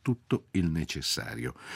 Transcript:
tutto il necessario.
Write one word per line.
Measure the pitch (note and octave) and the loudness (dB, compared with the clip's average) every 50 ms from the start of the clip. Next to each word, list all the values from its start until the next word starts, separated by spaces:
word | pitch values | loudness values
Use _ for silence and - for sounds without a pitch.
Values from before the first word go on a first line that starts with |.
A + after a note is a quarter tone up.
tutto | - C3+ A#2+ - _ - B2+ - - _ | 0 0 0 0 _ 0 0 0 0 _
il | - F#2+ F2 E2 | 2 2 4 4
necessario. | D#2+ E2 D2+ - - C#2+ C2+ - - - - - - - B2 B2+ - - - - - | 4 2 0 -2 -4 -4 -2 -2 -2 -2 -2 -4 -6 -6 -6 -6 -8 -10 -12 -10 -10